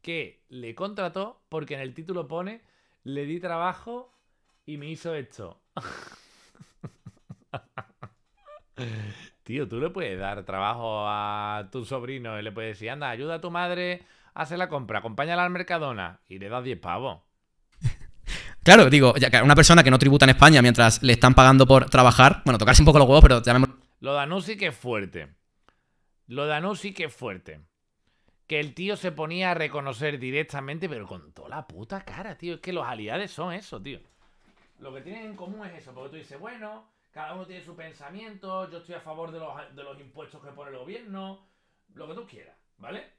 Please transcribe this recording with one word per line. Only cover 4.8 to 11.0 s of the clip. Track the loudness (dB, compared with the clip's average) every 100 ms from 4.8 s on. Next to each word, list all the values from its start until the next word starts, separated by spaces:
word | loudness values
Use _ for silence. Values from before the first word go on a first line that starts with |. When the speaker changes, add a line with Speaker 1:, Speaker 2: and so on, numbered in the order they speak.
| -16
Speaker 1:
hizo | -16 -12
esto". | -14 -14 -20 -20 _ _ -18
<laughs> | -18 -18 -20 _ _ _ _ _ _ _ -20 _ -20 _ _ -20 _ -20 _ -20 -20 _ -20 _ _ _ _ -20 _ -16 -14 -14 -14 -18 -20 _
Tío, | -14 -12 -10
tú | -10
le | -10
puedes | -10 -12 -10
dar | -10 -12
trabajo | -12 -8 -6 -6 -8 -8